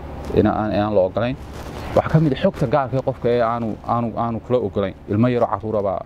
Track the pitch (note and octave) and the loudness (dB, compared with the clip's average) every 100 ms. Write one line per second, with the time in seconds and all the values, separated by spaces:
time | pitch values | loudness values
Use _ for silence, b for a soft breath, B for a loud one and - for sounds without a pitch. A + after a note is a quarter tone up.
0 | - - - - G#2 F#2+ G#2+ G2 G#2 G#2 | -12 -10 -2 2 4 2 0 0 2 2
1 | F#2 G2+ A#2+ C#3 - - - - - - | 2 2 -2 -4 -10 -14 -12 -12 -2 0
2 | - D#3 D#3 C3 F#3+ - A#2+ C#3+ B2+ C3 | 2 4 2 2 0 0 0 0 0 -2
3 | C3+ B2 A#2+ A#2+ A2+ A#2+ A2+ - - A#2 | -2 -2 2 2 2 0 -2 -4 -2 -2
4 | A#2 - A#2 A2+ - B2 G2+ G#2 G2 - | -2 -2 -4 -4 0 0 0 -2 -2 -4
5 | - G#2 B2 A#2+ A2+ G#2 A2 G#2+ G2 F2+ | -2 2 4 4 0 0 -2 0 0 -2